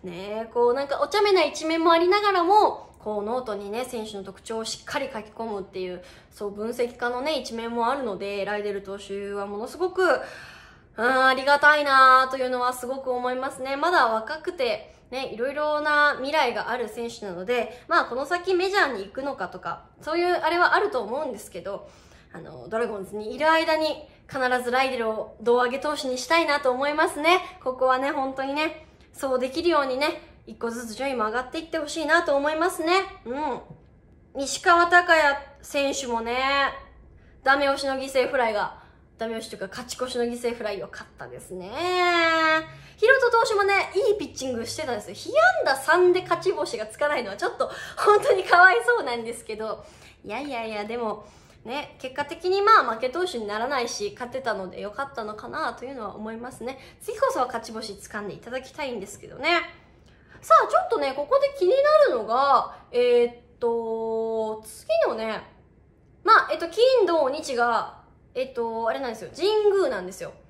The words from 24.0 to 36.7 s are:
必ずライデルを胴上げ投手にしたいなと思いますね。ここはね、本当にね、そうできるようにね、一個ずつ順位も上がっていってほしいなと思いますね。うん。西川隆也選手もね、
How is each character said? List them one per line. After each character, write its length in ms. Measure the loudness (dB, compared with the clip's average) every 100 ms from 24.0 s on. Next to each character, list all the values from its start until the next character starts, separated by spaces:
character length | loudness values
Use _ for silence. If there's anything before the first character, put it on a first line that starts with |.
| -12 -20 -12
必 100 | -2 0 0
ず 80 | 0
ラ 140 | 0 0
イ 60 |
デ 60 | 0
ル 120 | -4
を 260 | -4 -8 -6
胴 140 | 2 4
上 140 | 4
げ 100 | 0
投 180 | -4 -4
手 100 | -4
に 100 | -6
し 100 | 2
た 120 | 2
い 60 | 4
な 140 | 2
と 120 | 2
思 160 | 0 0
い 60 |
ま 160 | 2 0
す 100 | 2
ね。 400 | 2 2 0 -8
こ 100 | -8
こ 140 | 0 2
は 100 | 2
ね、 140 | 0
本 240 | -2 -4 -4
当 80 |
に 100 | -4
ね、 340 | -2 -4 -4 -20 _ -20
そ 240 | -8 -2 -2
う 40 |
で 100 | -2
き 140 | 0
る 60 | 2
よ 120 | 2
う 40 | 2
に 120 | 0
ね、 240 | -2 -2 -14 -20 -20
一 100 | -8
個 120 | -8
ず 180 | -6 -10
つ 60 | -6
順 160 | -4
位 40 | -2
も 100 | -2
上 60 |
が 80 | -2
っ 100 | -4
て 80 | -8
い 40 |
っ 20 | -6
て 100 | -6
ほ 100 | -4
し 140 | -6
い 40 | 2
な 180 | 2
と 120 | 4 0
思 140 | 0
い 60 | 0
ま 140 | -2
す 140 | 0
ね。 200 | 0 0 0 -10 -10
う 80 |
ん。 280 | -6 -4 -6 -10 -20 -20 _ _ -20 _ -8
西 260 | -6 -2
川 260 | 4 6 8
隆 340 | 6 6 4
也 160 | 4 2 -6 -20
選 320 | -6 -2 -2
手 140 | -2 -4
も 140 | -4
ね、 500 | -2 -2 0 2 0